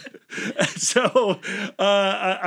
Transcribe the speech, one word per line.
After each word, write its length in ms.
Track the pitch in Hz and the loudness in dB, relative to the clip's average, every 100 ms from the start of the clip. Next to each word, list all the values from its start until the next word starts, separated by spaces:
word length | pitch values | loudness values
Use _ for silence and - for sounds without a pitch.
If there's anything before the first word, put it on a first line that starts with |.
| - - - - 208 - - - | -10 -20 -14 -8 -6 -2 -2 -2
So, 640 | - - 247 262 220 170 - 196 202 - | 0 2 4 4 2 0 -4 -6 -6 -2
uh, 40 | |
I, 580 | 196 202 196 196 185 190 | 2 4 2 0 -2 0